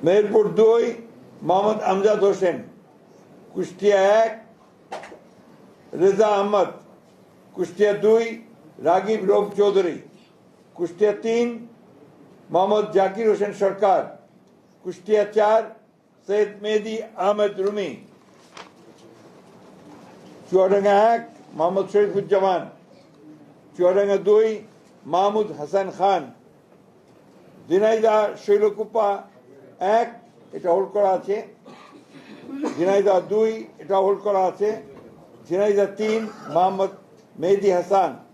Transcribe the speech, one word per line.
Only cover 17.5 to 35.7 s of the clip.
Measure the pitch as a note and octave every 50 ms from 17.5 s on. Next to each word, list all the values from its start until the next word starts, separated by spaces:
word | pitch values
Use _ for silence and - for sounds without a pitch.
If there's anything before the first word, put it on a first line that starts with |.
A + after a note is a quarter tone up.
| - F#3 F#3+
রুমি। | G3+ G#3 G#3 G3 E3 B2 G#2+ - - - _ _ _ _ _ _ - _ - - - _ _ - - - _ - - - - - - - - - - - - - - - - - - - - - - - - - - - - - -
চুয়াডাঙ্গা | F3 F#3 F#3+ F#3+ G3 G3+ G3 G3+ G3+ G3+ G#3+ A3+ A#3
এক, | A3+ A#3 - - - - - - D3+
মোহাম্মদ | D#3 F3 F#3+ G3 F#3+ F#3 -
শরীফুজ্জামান। | G#3 G#3 G3 E3+ G3+ F#3+ D#3 F#3+ F#3+ F#3+ F#3+ F#3 E3+ D#3 - - - _ _ - - - - _ - - - - - - - - - _ - -
চুয়াডাঙ্গা | - F3 F3 F#3 G3 G3+ G3+ G3 F#3+ E3+ F#3+
দুই, | G#3 G#3+ A3 A3 A3 G#3 - - - - _ _ _ - _
মাহমুদ | C3+ D3+ F3 F#3+ G3+ A3 G#3+ G#3+ - D#3 C#3
হাসান | D3 D3 D#3+ G3 G3 F#3 D#3+ -
খান। | F3+ G3 G3 F3+ D3 B2 - _ _ _ _ _ _ _ _ _ _ _ _ _ _ _ - _ _ _ _ - _ - - - - -
ঝিনাইদহ | D#3 G3 G#3 A3 A3+ A3+ A3 A3+ G#3+ G#3+ G#3 G3+ - - -
শৈলকুপা | - G#3 G#3 G#3 G#3+ G3+ G#3 A3 G#3 - A#3 G#3+ G3+ G3+ G3 - - _ - _ - - - - - - _ F3+ F#3+ G#3+ A3+
এক, | A#3 A#3 - - - - _ - - - -
এটা | D#3+ E3 F3+ E3+
হোল্ড | F#3 G3 F#3 -
করা | G#3 G3+ F#3+ F#3+ F3
আছে। | - F#3 G3+ G#3+ - - - _ _ - - - - - - - - _ - - - - - - - - C4+ C#4 D4 - -
ঝিনাইদহ | C3+ E3 F#3 G3 G3+ G3 G3+ F#3+ F3+ F3 - G3
দুই, | G#3+ A3 A3 A3 A3 A3 - - - -
এটা | D3 G3 F#3+ F#3+
হোল্ড | G3 G3+ F#3+ G3
করা | G#3 G3+ F#3+ F#3 F#3
আছে। | F#3+ - G3+ G#3 A3 A3 - - - - - - - - - - - - -
ঝিনাইদহ | - E3 F#3 G3+ G#3+